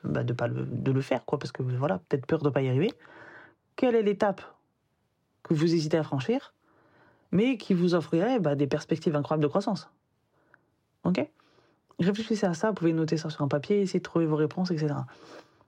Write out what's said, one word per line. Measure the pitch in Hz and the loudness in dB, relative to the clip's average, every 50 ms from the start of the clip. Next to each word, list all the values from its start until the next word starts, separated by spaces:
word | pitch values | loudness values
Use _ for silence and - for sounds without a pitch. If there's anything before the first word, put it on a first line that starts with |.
| - | -6
bah, | 147 147 127 | -4 -2 -2
de | 120 123 123 | -2 -2 -2
pas | 123 123 120 | -2 -2 -2
le, | 123 127 127 | -2 -4 -6
de | 131 123 117 123 135 | -6 -6 -2 0 0
le | 131 131 | 0 0
faire, | 135 - 131 123 - | 0 0 -2 -4 -2
quoi, | - 147 139 | -4 -4 -4
parce | - 131 | -4 -6
que, | - - | -8 -6
voilà, | 131 127 123 123 139 156 190 185 | -4 -4 -2 -2 -2 -2 -2 -4
peut-être | - - - 135 127 | -4 -4 -4 -4 0
peur | - 165 160 | -2 -2 0
de | 139 147 | 0 0
pas | 127 143 | 0 0
y | 135 131 | 0 2
arriver. | 127 135 143 240 - - - - - - - - - - - - _ _ _ _ _ | 2 2 2 0 -2 -6 -14 -20 -20 -20 -20 -20 -20 -20 -20 -20 _ _ _ _ _
Quelle | - 262 254 226 | 0 2 4 4
est | 226 | 4
l'étape | 208 208 202 202 220 202 185 - - - - _ _ _ _ _ _ _ _ _ _ _ _ _ _ _ _ _ | 2 2 2 2 2 0 0 -2 -8 -18 -20 _ _ _ _ _ _ _ _ _ _ _ _ _ _ _ _ _
que | - - 170 | -4 -2 0
vous | 147 160 175 165 | 2 4 4 2
hésitez | 170 151 156 170 | 2 2 2 0
à | 160 | 0
franchir, | 151 - 147 135 127 - 233 277 - - _ _ _ _ _ _ _ _ _ _ _ _ _ _ _ _ | 0 0 -2 -2 0 0 -2 -2 -4 -8 _ _ _ _ _ _ _ _ _ _ _ _ _ _ _ _
mais | - 180 220 262 262 | 0 2 2 2 0
qui | 208 - - | 0 0 0
vous | 196 170 180 180 175 | 2 4 4 4 2
offrirait, | 170 156 - 170 165 190 240 262 233 | 2 0 0 0 0 2 2 2 2
bah, | 175 147 143 | 2 0 0
des | 139 147 | 0 0
perspectives | 131 - 147 - - 170 160 - 180 147 | 0 0 -2 -2 -2 -4 -2 0 0 0
incroyables | 147 139 - 156 156 | 0 0 0 0 2
de | 147 139 | 2 2
croissance ? | - 196 202 - 98 - - - _ _ _ _ _ _ _ _ _ _ _ _ - _ _ _ _ _ _ _ _ _ - | 2 0 -2 -2 -4 -4 -6 -12 _ _ _ _ _ _ _ _ _ _ _ _ -20 _ _ _ _ _ _ _ _ _ -2
Ok ? | 175 185 254 302 - _ _ _ _ _ _ _ _ _ _ _ _ _ - | 0 0 0 -2 -4 _ _ _ _ _ _ _ _ _ _ _ _ _ 0
Réfléchissez | 170 190 202 214 220 - 226 202 214 | 0 0 0 0 -2 -2 -2 0 0
à | 180 | 0
ça, | 165 - - 220 | 0 0 0 -2
vous | 196 | 0
pouvez | - 165 170 | 0 0 2
noter | 160 160 160 156 170 | 2 2 0 0 -2
ça | 156 - 160 | -2 -4 -6
sur | 151 - | -4 -4
un | 147 135 | -2 0
papier, | 151 143 131 - 202 202 | 0 -2 0 2 2 2
essayer | 196 185 - 180 | 2 2 0 -2
de | - | -2
trouver | - - 170 165 | -2 0 0 2
vos | 156 156 | 2 2
réponses, | 147 156 139 - 185 185 180 | 2 0 0 0 -2 -2 -2
et | 175 | -2
cetera. | 151 156 147 139 135 131 - - - - - - - - _ _ _ _ | -2 -2 -2 -2 -4 -6 -8 -12 -18 -20 -20 -20 -20 -20 _ _ _ _